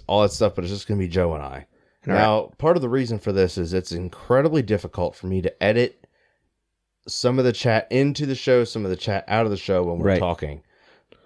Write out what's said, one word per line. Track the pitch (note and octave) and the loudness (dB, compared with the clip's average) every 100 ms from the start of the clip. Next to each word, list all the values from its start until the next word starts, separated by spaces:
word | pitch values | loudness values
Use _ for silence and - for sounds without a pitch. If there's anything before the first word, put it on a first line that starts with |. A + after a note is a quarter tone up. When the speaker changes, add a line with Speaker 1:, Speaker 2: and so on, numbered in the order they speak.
| - | -2
Speaker 1:
all | G2+ | 2
that | G#2 | 2
stuff, | - G#2 | 2 0
but | - | 0
it's | F2 | -6
just | G2+ - | -6 -4
gonna | G#2 | -2
be | F#2 | 0
Joe | F2 F2 | 0 0
and | D2+ | -2
I. | C#2 C2+ - _ _ _ - | -8 -14 -16 _ _ _ -2
Speaker 2:
All | |
right. | G2 | 2
Speaker 1:
Now, | G#2+ A2 - - | 4 2 -2 -2
part | D#3 F3 | 0 2
of | |
the | B2+ | 0
reason | C3 A#2+ A2 | -2 -2 -4
for | - | -2
this | G2 F#2 F#2+ | 2 2 0
is | E2+ | -4
it's | F#2 - | -4 -4
incredibly | F2 F2+ - - B2+ D#3 D#3 | -8 -8 -10 0 2 4 0
difficult | G#2 G#2 - - F2 - | 0 -2 -4 -4 -6 -4
for | F#2 | -6
me | F#2+ | -4
to | E2+ - | -4 0
edit | G2 A2+ A#2+ - _ _ _ _ _ _ _ _ _ _ - | 2 2 0 -4 _ _ _ _ _ _ _ _ _ _ -12
some | - B2 C3 | -4 0 2
of | B2 | 2
the | |
chat | A2 B2 A2 - | 2 2 0 2
into | B2+ C#3+ C#3 C#3+ | 0 0 0 -4
the | C3 | -4
show, | - B2 | 2 2
some | A2+ A#2 G2 | 2 -2 -4
of | |
the | F2+ | -4
chat | - G2 - | -2 -4 -2
out | G#2+ A2+ | 0 0
of | |
the | G2 | -2
show | - F#2 | 0 0
when | F2+ E2+ | 0 0
we're | G2 | 2
Speaker 2:
Right. | F#2 | 2
Speaker 1:
talking. | F2+ E2 D2+ D2 - _ _ _ _ _ | 0 -2 -6 -10 -18 _ _ _ _ _